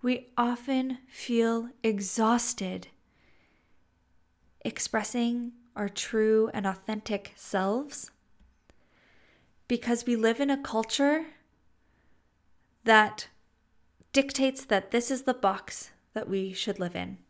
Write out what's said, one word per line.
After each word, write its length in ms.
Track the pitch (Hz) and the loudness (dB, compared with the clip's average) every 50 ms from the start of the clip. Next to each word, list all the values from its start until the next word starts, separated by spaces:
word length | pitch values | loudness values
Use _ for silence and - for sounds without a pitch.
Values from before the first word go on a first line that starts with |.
we 280 | - 247 254 254 - - _ - | 0 -2 -2 -2 -4 -10 _ -2
often 600 | 240 240 247 240 - - 269 262 262 262 262 247 - | 0 0 0 -4 -4 -2 -2 0 0 -2 -4 -8 -10
feel 640 | _ - - - - 240 233 226 226 226 233 226 240 262 _ _ | _ -16 -14 -6 -2 2 2 4 2 2 -2 -4 -6 -12 _ _
exhausted 1040 | 226 220 196 202 190 - - 220 220 233 240 233 - - - 202 185 185 180 175 - - _ _ _ _ _ _ _ _ _ _ _ _ _ _ _ _ _ _ _ _ _ _ _ _ _ _ _ _ _ _ _ _ _ | 0 0 0 -2 -4 0 2 4 4 4 4 2 0 -4 -4 -6 -6 -6 -8 -10 -12 -20 _ _ _ _ _ _ _ _ _ _ _ _ _ _ _ _ _ _ _ _ _ _ _ _ _ _ _ _ _ _ _ _ _
expressing 920 | - 226 - - - - - 220 208 - - 240 240 233 240 240 240 233 - - - _ _ | -6 -6 -4 -4 -6 -2 -2 -2 -2 0 -2 0 0 0 0 -2 -4 -6 -10 -14 -20 _ _
our 140 | - 208 202 | -4 -4 -4
true 600 | 202 - - - - 220 214 220 220 220 214 220 - | -4 -6 -8 -2 2 2 4 6 6 6 4 4 0
and 120 | - 196 | -2 -2
authentic 680 | 196 190 180 - - 220 214 214 - 214 196 - - - | -2 -2 -4 -4 -6 -6 -6 -4 -4 -4 -4 -4 -8 -14
selves, 760 | - - - - 196 185 190 208 247 285 294 - - - - _ _ _ _ - _ - _ _ _ _ _ - _ _ _ _ _ _ _ _ _ _ _ _ _ _ _ _ _ _ _ | -10 -8 -2 -2 0 2 2 0 0 -2 -6 -8 -10 -10 -10 _ _ _ _ -20 _ -20 _ _ _ _ _ -20 _ _ _ _ _ _ _ _ _ _ _ _ _ _ _ _ _ _ _
because 380 | 247 240 - 240 240 233 - | -4 -2 0 0 -2 0 0
we 100 | - 240 | -2 -2
live 240 | 226 220 233 233 233 | 2 2 2 2 2
in 100 | 285 277 | 0 0
a 120 | 277 269 | 0 -2
culture 640 | 277 - - 220 220 220 - - 277 285 294 311 320 320 - - _ _ _ _ _ _ _ _ _ _ _ _ _ _ _ _ _ _ _ _ _ _ _ _ _ _ _ _ _ | -2 -2 -2 -2 -2 -2 0 2 2 2 2 2 -2 -6 -12 -20 _ _ _ _ _ _ _ _ _ _ _ _ _ _ _ _ _ _ _ _ _ _ _ _ _ _ _ _ _
that 440 | 226 220 214 214 208 - - - - _ _ _ _ _ _ _ _ _ _ _ _ _ _ - _ _ | 8 8 8 8 6 0 -10 -14 -16 _ _ _ _ _ _ _ _ _ _ _ _ _ _ -20 _ _
dictates 500 | 277 269 277 - - 269 269 262 - - | 2 2 2 0 0 0 0 0 -2 -2
that 280 | - 220 190 190 - | 0 0 0 0 0
this 180 | - 233 240 - | -2 0 0 0
is 140 | 277 254 269 | -4 -2 0
the 100 | - 247 | -2 -2
box 580 | 254 - 196 196 196 - - - - - - - _ _ _ _ | 2 2 0 0 0 -8 -12 -12 -12 -12 -14 -18 _ _ _ _
that 160 | 214 214 - | -8 -6 -4
we 240 | 190 196 190 190 185 | -4 -4 -4 -4 -6
should 260 | - - - 196 190 | -6 -4 -6 -4 -4
live 160 | 185 175 175 | -4 -6 -6
in. 220 | 175 180 180 190 - - _ | -6 -8 -8 -10 -16 -18 _